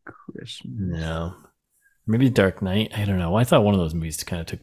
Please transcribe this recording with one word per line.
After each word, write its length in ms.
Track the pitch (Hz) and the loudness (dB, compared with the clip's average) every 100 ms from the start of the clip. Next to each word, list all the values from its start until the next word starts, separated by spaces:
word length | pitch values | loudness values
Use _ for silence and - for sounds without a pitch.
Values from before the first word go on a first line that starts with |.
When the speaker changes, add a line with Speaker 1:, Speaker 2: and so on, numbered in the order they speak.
| - | -18
Speaker 1:
Christmas. 560 | - - - - - | -20 -18 -16 -16 -16
Speaker 2:
No. 720 | - 123 95 82 80 80 82 92 _ _ _ _ _ _ - | -12 -8 -6 -4 -4 -6 -6 -10 _ _ _ _ _ _ -2
Maybe 240 | 113 131 | 2 4
Dark 320 | 113 95 - | 4 2 2
Knight. 300 | 95 98 110 107 | -2 0 -2 -2
I 80 | |
don't 140 | 101 95 | -2 0
know. 160 | 85 101 | 0 2
I 80 | |
thought 180 | 123 156 | 4 4
one 120 | 104 | 6
of 60 | 98 | 4
those 140 | 82 | 2
movies 280 | 82 80 78 | -2 -6 -8
kinda 200 | - 87 | -8 -8
took, 160 | 82 - | -8 -10